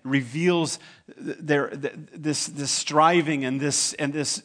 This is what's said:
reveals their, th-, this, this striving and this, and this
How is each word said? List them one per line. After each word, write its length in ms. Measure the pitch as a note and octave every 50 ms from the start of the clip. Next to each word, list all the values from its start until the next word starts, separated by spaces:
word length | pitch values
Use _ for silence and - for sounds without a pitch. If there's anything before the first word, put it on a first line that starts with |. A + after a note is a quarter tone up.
| -
reveals 760 | C3 C#3 C#3 B2+ A2+ B2+ D#3+ E3+ F3+ F3+ E3+ D#3+ C3 - - - - - - _ - -
their, 520 | - - - - - E3+ D3+ D3 C#3+ C#3 -
th-, 240 | - C#3+ C#3+ C#3 - D#3+ D3+ - -
this, 340 | E3+ D3 D3+ C#3+ - -
this 240 | - C#3 C#3+ C#3+ B2+
striving 760 | - - - - D3 D3+ D#3 E3 F3 F3 D3+ D3+ D#3 C#3 C3+
and 160 | B2+ C3 C3+
this, 320 | C#3+ C#3+ C#3 - - - -
and 180 | - D3+ C#3
this 280 | C#3+ D#3 C#3 - - -